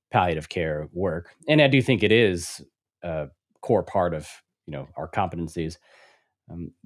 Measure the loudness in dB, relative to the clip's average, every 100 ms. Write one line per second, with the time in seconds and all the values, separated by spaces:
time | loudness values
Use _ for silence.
0 | _ 0 2 -2 -4 -4 -4 -4 -6 -4
1 | -4 -4 -8 _ 2 4 6 4 4 2
2 | 4 6 4 2 -6 -14 -20 _ _ _
3 | -8 -6 -8 _ _ _ 0 2 2 0
4 | 0 -2 -8 -18 _ _ -12 -10 -10 -10
5 | -6 -2 -2 -4 -8 -6 -6 -8 _ -20
6 | -20 _ _ _ -18 -12 -12 _